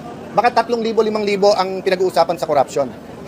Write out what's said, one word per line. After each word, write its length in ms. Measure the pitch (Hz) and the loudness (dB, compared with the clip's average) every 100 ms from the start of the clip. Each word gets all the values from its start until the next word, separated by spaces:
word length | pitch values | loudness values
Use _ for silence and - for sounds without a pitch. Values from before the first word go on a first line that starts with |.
| - - - | -14 -14 -4
Baka 160 | 196 240 | 0 2
tatlong 320 | 240 226 233 | 2 0 0
libo, 160 | 226 220 | 0 0
limang 240 | 214 214 | 0 0
libo 320 | 208 202 202 | 0 2 4
ang 240 | 202 190 190 | 4 0 -2
pinag-uusapan 560 | 190 185 185 175 170 | -2 0 2 2 2
sa 160 | 170 165 | 0 0
corruption. 400 | 151 123 147 131 - - - | 2 2 0 -4 -6 -16 -10